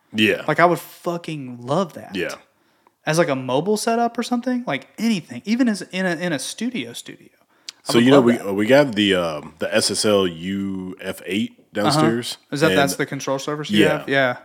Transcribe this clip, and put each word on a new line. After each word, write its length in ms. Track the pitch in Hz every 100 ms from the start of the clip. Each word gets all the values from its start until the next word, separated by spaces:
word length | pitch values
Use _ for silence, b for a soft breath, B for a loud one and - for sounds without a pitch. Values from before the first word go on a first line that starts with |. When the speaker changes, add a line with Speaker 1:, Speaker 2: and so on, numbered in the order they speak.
| _
Speaker 1:
Yeah. 300 | 110 120 - -
Speaker 2:
Like, 120 | 151
I 60 | 175
would 140 | 165
fucking 840 | - - 175 170 170 151 127 120
love 320 | 123 160 170
that. 220 | 104 107 196
Speaker 1:
Yeah. 200 | 160 - _ _ _ _ _ _ -
Speaker 2:
As, 120 | 160
like, 120 | 156
a 60 | 131
mobile 420 | 127 131 180 214
setup 400 | 233 233 233 240
or 60 |
something, 400 | 226 247 254 247 240
like, 200 | 139 - -
anything, 440 | 226 196 - 123 196
even 240 | 233 247
as 120 | 190 160
in 140 | 185 185
a, 100 | 165
in 180 | 180
a 60 | 143
studio 520 | - - 240 240 117
studio. 360 | 120 - - - _ _ B B B -
I 40 |
Speaker 1:
So, 20 | 120
Speaker 2:
would 60 | 123
Speaker 1:
you 60 |
know, 60 | 139
Speaker 2:
love 80 | 120
Speaker 1:
we, 60 |
Speaker 2:
that. 140 | 117 98
Speaker 1:
uh, 40 |
we 120 | 98 107
got 300 | 135 143 104
the, 200 | 104 92
um, 380 | 85 76 78 -
the 140 | 98
S 160 | 107 -
S 120 | 101
L 240 | 110 101 92
U 680 | 80 90 98 98 95 92 -
F 220 | 190 190 -
eight 460 | 190 240 _ _
downstairs. 600 | - 151 147 147 117 120 -
Speaker 2:
Uh-huh. 140 | - 143
Is 60 |
that, 100 | 160
Speaker 1:
And 60 | 147
Speaker 2:
that's 160 | 139 135
the 80 | 143
control 340 | 139 135 135
surface 300 | 151 151 147
you 140 | 208 151
Speaker 1:
yeah, 140 | 151
Speaker 2:
have? 100 | 143
Yeah. 280 | 139 127 123